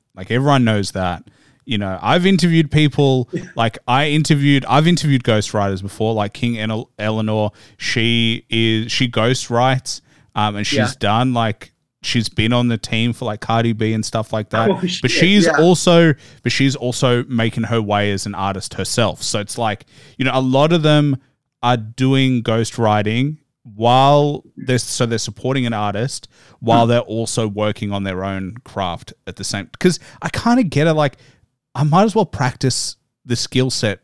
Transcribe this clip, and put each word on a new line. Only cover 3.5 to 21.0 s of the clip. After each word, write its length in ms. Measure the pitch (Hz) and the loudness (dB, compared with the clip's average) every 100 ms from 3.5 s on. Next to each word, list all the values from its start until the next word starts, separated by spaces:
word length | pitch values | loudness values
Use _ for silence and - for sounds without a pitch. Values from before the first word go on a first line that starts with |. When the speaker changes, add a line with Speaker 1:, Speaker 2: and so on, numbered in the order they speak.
| - | -4
Speaker 1:
like, 220 | 117 - - | -4 -4 -2
I 200 | 131 151 | 0 2
interviewed, 560 | 151 147 151 143 139 - | 0 2 2 4 2 4
I've 200 | 135 160 | 2 4
interviewed 360 | 180 151 135 | 2 2 0
ghostwriters 580 | 120 107 - 107 101 95 | 2 0 0 -2 -2 -4
before, 320 | 98 - 110 | -8 -4 -2
like 200 | 110 101 | -2 -4
King 240 | - 120 117 | -4 -4 -2
Ele-, 320 | 107 110 - - | -4 -6 -8 -8
Eleanor. 540 | 107 110 110 110 104 - - - | -4 -2 -2 -2 -2 -6 -20 -10
She 680 | - - 113 117 113 113 - | -4 0 2 2 0 -2 -4
is, 420 | 113 113 110 113 | 0 0 0 -2
she 160 | - 123 | -2 -2
ghostwrites, 920 | 120 113 127 - 117 127 131 - - _ _ _ | 0 0 0 -2 0 2 0 -4 -12 _ _ _
um, 220 | - 107 104 | -4 -2 -2
and 100 | 104 | -2
she's 280 | 139 104 | -2 -2
Speaker 2:
Yeah. 0 | - | -2
Speaker 1:
done, 380 | 101 110 127 | 0 2 0
like, 380 | 120 113 - - _ _ _ | 0 -2 -4 -12 _ _ _
she's 260 | - 123 107 | -4 -2 -2
been 240 | - 110 | -2 0
on 160 | 123 120 | 2 0
the 100 | 113 | -2
team 340 | - 113 117 | -4 -2 -2
for, 140 | 113 120 | -2 -6
like, 140 | 107 | -6
Cardi 320 | - 117 117 | -2 0 0
B 180 | 110 110 | 0 -2
and 120 | 110 | -2
stuff 280 | 107 113 107 | -4 -4 -4
like 180 | 110 107 | -6 -4
that. 220 | 113 113 | -2 0
Speaker 2:
Oh, 80 | 180 180 - | 0 -2 -2
Speaker 1:
But 80 | 170 | -2
Speaker 2:
shit, 20 | |
Speaker 1:
she's 340 | - 175 208 170 | 2 4 4 4
Speaker 2:
yeah. 40 | |
Speaker 1:
also, 640 | 147 170 175 - 170 165 143 - - | 4 4 4 4 6 4 2 -6 -8
but 100 | 120 | -4
she's 240 | - 135 131 | 0 0 0
also 480 | 123 120 131 120 | -4 -2 0 0
making 400 | - 120 113 117 | 0 -2 -2 -2
her 180 | 110 117 | -2 -2
way 300 | 104 104 104 | 0 0 0
as 140 | 98 104 | -2 -6
an 80 | |
artist 400 | 95 98 95 - | -6 -4 -4 -8
herself. 480 | - 95 - 107 - | -8 -4 0 0 -2
So 180 | - 110 | -6 -6
it's 180 | 101 - | -6 -4
like, 280 | 113 101 - - - - | -4 -4 -10 -20 -14 -4
you 60 | |
know, 80 | 131 | -2
a 60 | 131 | 0
lot 300 | 131 135 151 | 2 2 2
of 100 | 170 | 2
them 360 | 151 151 | 4 4